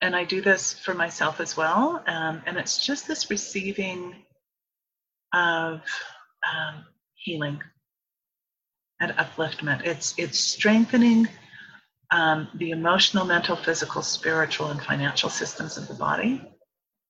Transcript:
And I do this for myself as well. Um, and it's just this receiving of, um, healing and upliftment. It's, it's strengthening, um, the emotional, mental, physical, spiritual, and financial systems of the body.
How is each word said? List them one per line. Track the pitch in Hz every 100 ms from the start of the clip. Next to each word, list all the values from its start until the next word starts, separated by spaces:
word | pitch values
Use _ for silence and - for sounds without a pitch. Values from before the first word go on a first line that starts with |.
And | 185 180
I |
do | 175 190
this | 196 185 -
for | - -
myself | 180 170 - 151 156
as | 175 -
well. | 160 190 285 339 -
Um, | 165 160 160 165
and | 180
it's | - - -
just | 285 -
this | 311 -
receiving | 202 - 202 190 202 190 180 180 185 _ _ _ _ _ _ _ _ _ _ _
of, | 175 175 165 165 160 - - - - - _ -
um, | - 156 151 - _ _ _
healing | - 160 147 147 - _ _ _ _ _ _ _ _ _ _ _ _ _
and | 170
upliftment. | 160 160 - 156 - 151 131
It's, | 170 151 - -
it's | 165 -
strengthening, | - - 208 220 226 247 240 226 226 - - - - - _ _ _
um, | 170 160 156 -
the | - 165
emotional, | 165 165 190 - 196 185
mental, | 175 - 170
physical, | - 160 151 -
spiritual, | - - 160 160 151 - 151
and | 147
financial | - 143 139 - -
systems | - - - - -
of | 65
the | -
body. | 69 76 226 262 - - _ _ _ _